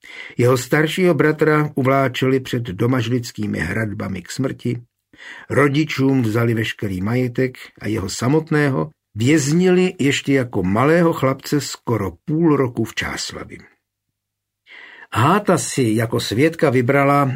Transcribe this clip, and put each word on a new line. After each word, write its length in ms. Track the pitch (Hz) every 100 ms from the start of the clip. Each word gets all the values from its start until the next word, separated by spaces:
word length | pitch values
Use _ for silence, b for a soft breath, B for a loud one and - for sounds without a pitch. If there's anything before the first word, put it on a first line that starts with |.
| B B B B
Jeho 200 | 123 131
staršího 560 | - 151 156 185 180
bratra 560 | 143 156 156 156 151 151
uvláčili 680 | 143 131 139 131 - 131 131
před 220 | - 123
domažlickými 960 | 120 90 120 131 113 127 120 - 104 101
hradbami 640 | 92 107 110 101 101 92
k 80 | -
smrti, 520 | - 135 123 123 120 - _ _ B B B B
rodičům 720 | 127 143 143 151 - 135 135
vzali 320 | 110 117 117
veškerý 480 | 113 110 - 104 92
majetek 560 | 101 123 127 123 127 - - -
a 80 | 107
jeho 200 | 110 101
samotného 840 | - 131 156 151 151 143 143 156 - _
věznili 800 | 104 123 160 135 170 185 180 185 -
ještě 340 | 139 131 -
jako 300 | 135 120 104
malého 500 | 90 107 143 170 165
chlapce 480 | - 135 135 - 147
skoro 520 | 131 - - 110 95 -
půl 320 | - 156 165 139
roku 280 | 127 117
v 100 | 110
Čáslavi. 640 | - - - - - - - - _ _ _ _ _ _ _ _ _ _ B B B B
Háta 440 | 107 139 202 208 147
si 340 | - - 117
jako 260 | 110 113 120
svědka 500 | - 107 160 160 151
vybrala 640 | 127 120 139 139 143 135